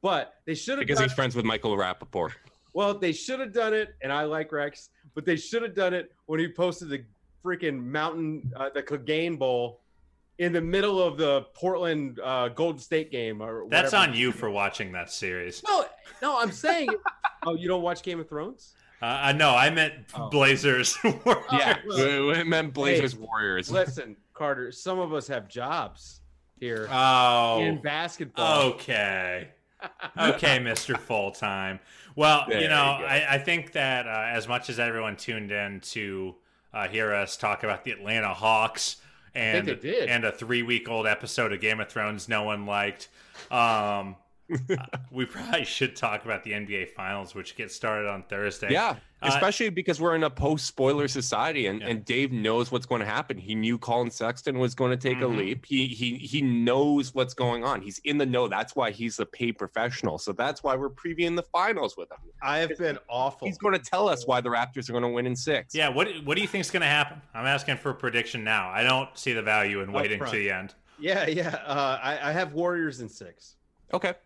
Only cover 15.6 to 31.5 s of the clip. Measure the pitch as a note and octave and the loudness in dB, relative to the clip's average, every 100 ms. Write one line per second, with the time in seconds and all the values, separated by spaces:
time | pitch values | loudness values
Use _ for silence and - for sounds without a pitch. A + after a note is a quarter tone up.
15.6 | G#4+ F#4+ - - - - D4+ C4+ A#3 - | 0 0 0 -8 -20 -6 -2 0 0 0
16.6 | D4+ E4+ D4 G#4+ - - - - E3 E3 | 0 2 0 -2 -4 -4 -6 -4 -4 -4
17.6 | F3 F#3 F3 F3 - E3+ D#3+ D3 F3 C4 | 0 0 0 -4 -6 -8 -8 -8 -8 -10
18.6 | - _ _ - A#2 C3+ C#3 C#3+ D3+ B2 | -20 _ _ -6 -4 0 2 6 8 8
19.6 | C#3 D#3+ D#3 - A2+ - A2 C#3+ C3+ C3+ | 6 6 2 0 -14 -10 0 6 8 8
20.6 | C#3+ B2+ A#2+ - A3+ - A#3 A3+ - C#3 | 6 4 2 2 0 2 4 2 4 2
21.6 | C#3 F#3+ G#3 F#3+ C3+ C#3+ C#3+ E3 E3 D#3+ | 4 2 0 2 2 4 2 2 2 0
22.6 | D#3 C3+ C#3 E3+ C3+ B2 A2 A2 G#2 F#2 | 0 0 2 4 2 -4 -6 -2 0 0
23.6 | F#2 F#3 F3+ C3 A#2+ G#2 _ - D3+ C3+ | 0 0 0 -2 -12 -14 _ -6 -2 -2
24.6 | B2 B2 F#3 F#3 F3 D#3 C3 C3+ G2 A#2+ | -6 -8 -4 -2 -2 -4 -4 -8 -6 -8
25.6 | B2 E3 A2 - - - - _ _ _ | -4 -4 -4 -10 -20 -20 -20 _ _ _
26.6 | B2 A2+ G#2+ B2+ C3 B2+ B2 A#2+ A#2 A2+ | -6 -6 -2 4 6 8 8 6 4 4
27.6 | - D#3 D3 D3 E3+ - D3 - E3 D3+ | 2 -2 -4 -4 -6 -8 -10 -2 2 6
28.6 | C3+ A#2 - A#2 G2+ F#2+ F#2 F2+ - _ | 4 2 -2 0 2 0 -2 -4 -8 _
29.6 | _ _ F#3+ - - - E3 - D#3 C3 | _ _ -16 -12 -12 0 2 4 4 4
30.6 | A#2+ A2 - A#2+ - A2 G2 - G#2+ | 2 -2 -2 -4 -2 -2 -2 -4 -4